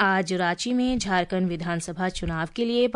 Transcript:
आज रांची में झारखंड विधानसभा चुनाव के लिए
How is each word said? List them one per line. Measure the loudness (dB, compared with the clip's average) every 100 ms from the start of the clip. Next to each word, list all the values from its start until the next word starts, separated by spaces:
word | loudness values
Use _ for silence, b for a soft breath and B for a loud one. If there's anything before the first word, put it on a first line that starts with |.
आज | 2 2 0
रांची | 0 0 0 -2
में | 0 0 0
झारखंड | 0 0 2 0 0
विधानसभा | -2 -2 -4 -4 -4 -4
चुनाव | -2 -4 -4 -4 -2
के | 0
लिए | 2 2